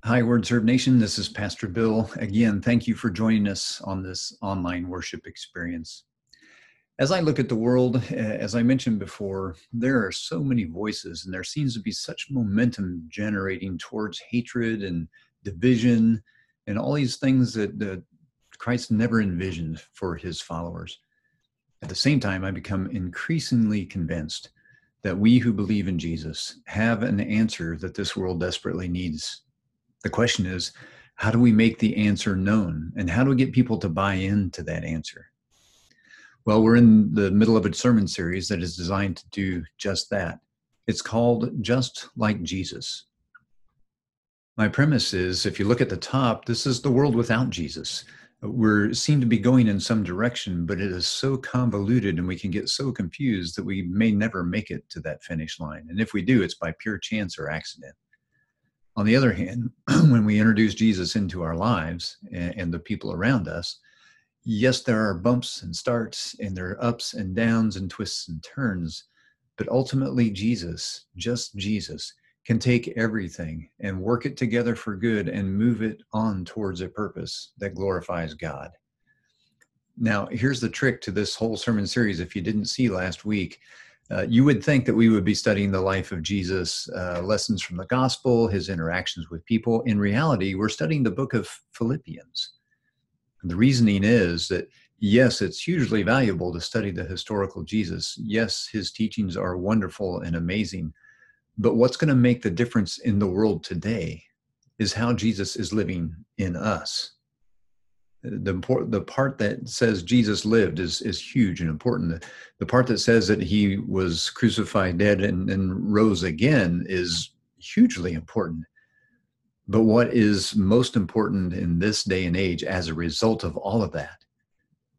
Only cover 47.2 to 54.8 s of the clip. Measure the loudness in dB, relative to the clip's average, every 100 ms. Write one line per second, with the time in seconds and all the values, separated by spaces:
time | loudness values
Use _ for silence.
47.2 | 2 0 0 -2 -6 -8 -10 -10 -12 -20
48.2 | -20 _ -8 2 4 6 4 0 2 2
49.2 | 4 4 6 6 6 4 0 0 0 -2
50.2 | -2 -2 -6 -4 -2 -2 -2 -2 -4 -2
51.2 | -2 -2 -2 0 0 0 2 2 2 -2
52.2 | -2 -4 -4 -4 -4 -4 -4 -4 -6 -2
53.2 | -2 0 -4 -6 -6 -4 -2 2 2 2
54.2 | 0 -2 -2 -4 -4 -10